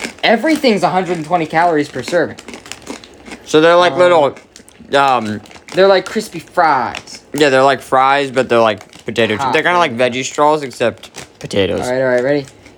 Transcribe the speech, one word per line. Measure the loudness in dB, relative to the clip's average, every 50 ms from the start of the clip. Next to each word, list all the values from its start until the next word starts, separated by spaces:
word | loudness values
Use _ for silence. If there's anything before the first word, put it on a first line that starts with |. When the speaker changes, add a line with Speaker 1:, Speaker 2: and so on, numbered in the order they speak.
| -10 -12 -8 -4
Speaker 1:
Everything's | 0 0 0 2 0 0 0 0 2 0 0 2
a | 0 0
hundred | 0 -2 -2 -2 -4
and | -6 -4
twenty | -2 -2 -2 -2
calories | -2 0 0 0 2 2 0 -2 -4
per | -6 -10
serving. | -6 -4 -2 -2 -2 -4 -6 -12 -18 -20 -20 -20 -18 -20 -20 -18 -16 -16 -16 -16 -18 -20 -20 -20 -20 -20 -20 -18 -4
Speaker 2:
So | 0 2 4
they're | 6 6 6
like | 6 4 2 2
Speaker 1:
Um, | 2
Speaker 2:
little, | 2 4 4 4 2 0 -2 -6 -16 _ -20 -20 -20 _ _ -20 -8 -2 0
um, | 2 2 2 2 0 -2 -4 -8 -8 -12 -16 -20 -20 -20 -6
Speaker 1:
They're | 0 2 4 4
like | 4 2 0
crispy | -4 -6 -8 -8 -8 -10 -16
fries. | -16 -6 -2 0 2 2 2 0 -2 -4 -8 -10 -14 -16 -20 -20 -16 _
Speaker 2:
Yeah, | -2 0 2 2
they're | 4 4
like | 4 2 2 0
fries, | -2 -2 0 2 2 2 2 0 0 -2
but | -2 -2 -2 2
they're | 2 2
like | 2 2 0 -2 -8 -18 -20 -16 -12
potato | -6 -2 -2 0 0 0
Speaker 1:
Hot | -2 -2
Speaker 2:
chips. | -2 0
They're | 0
kinda | 0 2 2 2
like | 0 0 0
Speaker 1:
flavor. | 0 -2 -2 -2
Speaker 2:
veggie | -4 -8
straws, | -6 -2 0 2 2 2 0
except | -4 -8 -6 -4 -4 -4 -4 -6 -12 -20 -20 -20 -20 -20 _ -18
potatoes. | -12 -6 -4 -2 -2 -2 -2 -4
Speaker 1:
All | -4 -4
right, | -2 -2
all | 0 0
right, | 0 0 0
ready? | 0 -2 -2 -4 -8 -14 -20 -20 -20 -20